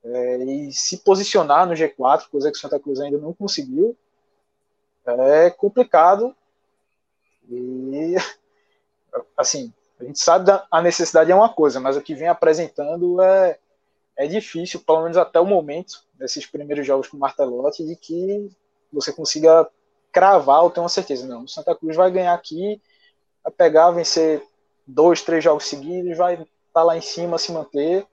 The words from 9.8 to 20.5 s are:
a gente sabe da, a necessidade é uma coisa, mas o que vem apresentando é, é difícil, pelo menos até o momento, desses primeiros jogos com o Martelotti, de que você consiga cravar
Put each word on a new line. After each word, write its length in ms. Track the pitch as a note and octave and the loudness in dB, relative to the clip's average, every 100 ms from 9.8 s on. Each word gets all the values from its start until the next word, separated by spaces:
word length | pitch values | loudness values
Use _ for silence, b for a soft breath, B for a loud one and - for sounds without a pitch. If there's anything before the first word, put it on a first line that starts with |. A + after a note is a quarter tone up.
| _ _ | _ _
a 40 | |
gente 160 | B2+ C#3+ | -16 -4
sabe 260 | - E3+ F3+ | 2 4 4
da, 200 | G3 - | 2 2
a 100 | E3 | 0
necessidade 500 | F3 E3+ E3+ E3 D#3+ | 0 0 0 2 4
é 40 | F#3 | 6
uma 140 | A3+ | 4
coisa, 300 | A3+ D3+ C3 | 4 0 0
mas 160 | C3 C#3 | -4 -4
o 60 | |
que 140 | C#3 C#3+ | -6 -6
vem 120 | D#3+ | -2
apresentando 920 | E3+ - D#3+ D#3+ - D3 E3+ F3 F3+ | 0 2 2 -2 -8 -8 -4 -2 2
é, 380 | F#3 F#3+ F#3 - _ _ _ _ _ - | 4 4 2 -2 _ _ _ _ _ -8
é 100 | C#3+ | -4
difícil, 520 | G3+ G#3+ E3 F3 - | -4 -6 -10 -10 -10
pelo 240 | - D#3+ | 0 0
menos 140 | E3 E3+ | 2 0
até 220 | E3+ E3+ | 2 2
o 60 | F#3 | 2
momento, 580 | G3 D3+ D3+ F#3 - _ | 0 -2 -12 -12 -20 _
desses 320 | _ C3 - - | _ -10 -10 -12
primeiros 400 | D3 D3 D3 C3+ | -14 -8 -6 -2
jogos 220 | C3+ C3 | -2 -2
com 100 | C#3+ | -6
o 20 | |
Martelotti, 680 | C#3 - C3+ A#2+ C#3 D3 D#3 | -6 -2 -4 -2 -4 -4 -12
de 100 | E3 | -12
que 560 | - E3 F#3+ G3+ G3+ F#3+ _ _ _ | -10 -8 -6 -6 -10 _ _ _ _
você 220 | D3 C3+ | -8 -8
consiga 560 | D3 D3+ D3+ D#3+ E3 D3+ _ _ _ _ | -8 -8 0 6 6 4 _ _ _ _
cravar 520 | - F#3+ F#3+ C#3 | 2 6 4 6